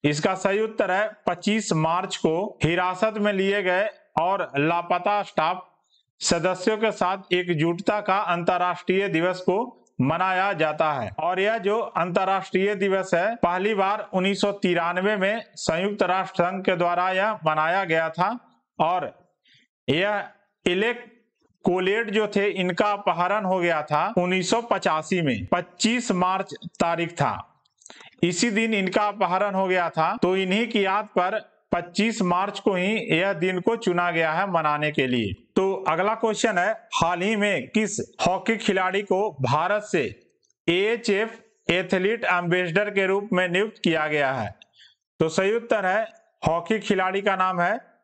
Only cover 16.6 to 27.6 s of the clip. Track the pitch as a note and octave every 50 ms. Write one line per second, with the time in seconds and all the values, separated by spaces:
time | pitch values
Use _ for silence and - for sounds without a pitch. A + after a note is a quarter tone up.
16.6 | - - F#3 E3+ F3 F3 F3 F3 F3+ F#3 F#3 F#3 G3 A3 G#3+ F3 D#3 D#3 D#3 D#3
17.6 | D#3 D#3+ F3 G3 F#3+ E3+ D#3+ D#3+ D#3+ D#3+ D#3+ - F3+ G3+ A#3+ B3 - _ _ _
18.6 | _ _ _ - E3 D#3+ F3+ F3+ D#3 A2 - _ _ _ _ _ _ _ _ _
19.6 | _ _ _ _ _ - C3+ D#3+ F#3 G#3 G#3 G3+ - - - _ _ _ _ _
20.6 | _ F3+ F3+ F#3 G#3 A#3 A#3+ A#3+ - - _ _ _ _ _ _ _ _ _ _
21.6 | _ - F3 F#3 F#3 F#3 G3+ A3+ A#3 G#3 G3 A3 G#3+ G#3 G#3 G3+ G3 G#3 E3+ F#3+
22.6 | F3+ F3+ F3 - G#3+ G#3 G3+ G3+ G3+ G3 E3+ D#3+ F3+ F3+ G3+ G#3+ G3 F#3 F#3 F#3
23.6 | F3 F3 E3 D#3 D3+ D3+ D3+ D3 E3 G3+ A#3 - F3 F3+ F#3 F#3 F3 F3+ - A#3
24.6 | A#3 A#3 G#3 F#3+ - F#3+ D#3 D#3 D#3 - F#3+ F3+ E3 C#3+ B2 G2+ F#2 - - F3
25.6 | F3 - - - - G#3+ A#3+ B3 A#3 - G3+ F3+ F3+ F3+ F#3+ F#3+ G3 - - -
26.6 | - E3+ _ - F#3 E3 E3+ E3 E3+ E3 E3+ - C#3+ B2+ G#2 F2 - _ _ _